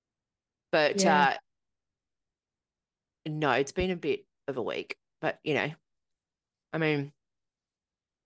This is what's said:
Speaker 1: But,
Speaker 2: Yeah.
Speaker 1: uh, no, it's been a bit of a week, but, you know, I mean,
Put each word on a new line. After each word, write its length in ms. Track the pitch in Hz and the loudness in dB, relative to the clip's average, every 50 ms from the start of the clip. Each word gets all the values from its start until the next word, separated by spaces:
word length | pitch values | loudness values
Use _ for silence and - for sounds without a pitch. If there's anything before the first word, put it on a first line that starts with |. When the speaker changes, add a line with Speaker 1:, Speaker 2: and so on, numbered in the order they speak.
| _ _ _ _ _ _ _ _ _ _ _ _ _ - | _ _ _ _ _ _ _ _ _ _ _ _ _ 0
Speaker 1:
But, 300 | - 160 151 143 - 202 | 2 2 4 4 2 2
Speaker 2:
Yeah. 280 | 190 170 156 147 143 135 | 2 4 4 6 4 2
Speaker 1:
uh, 60 | - - _ _ _ _ _ _ _ _ _ _ _ _ _ _ _ _ _ _ _ _ _ _ _ _ _ _ _ _ _ _ _ _ _ _ _ _ - | 2 -2 _ _ _ _ _ _ _ _ _ _ _ _ _ _ _ _ _ _ _ _ _ _ _ _ _ _ _ _ _ _ _ _ _ _ _ _ -10
no, 260 | 156 151 151 156 139 | -8 -4 -2 2 2
it's 200 | 120 127 139 - | 2 2 2 0
been 180 | - 185 185 190 | -2 -4 -2 -2
a 60 | 180 | -4
bit 300 | 170 - 147 123 - - _ _ _ - - | -4 -2 -2 -2 -4 -6 _ _ _ -10 -8
of 80 | 131 | -6
a 60 | 127 | -4
week, 360 | 101 90 60 80 - - - _ _ _ _ - | -4 -4 -4 -6 -6 -10 -14 _ _ _ _ -6
but, 180 | 160 147 - _ - | -4 -4 -4 _ -4
you 100 | 156 143 | -2 -2
know, 160 | 113 98 147 160 _ _ _ _ _ _ _ _ _ _ _ _ _ _ _ _ _ _ - | 0 -2 -2 -6 _ _ _ _ _ _ _ _ _ _ _ _ _ _ _ _ _ _ -10
I 60 | - 160 | -6 -2
mean, 340 | 160 156 151 143 139 143 _ _ _ _ _ _ _ _ _ _ _ _ _ _ _ _ _ _ _ _ _ _ _ | 0 0 0 -2 -4 -6 _ _ _ _ _ _ _ _ _ _ _ _ _ _ _ _ _ _ _ _ _ _ _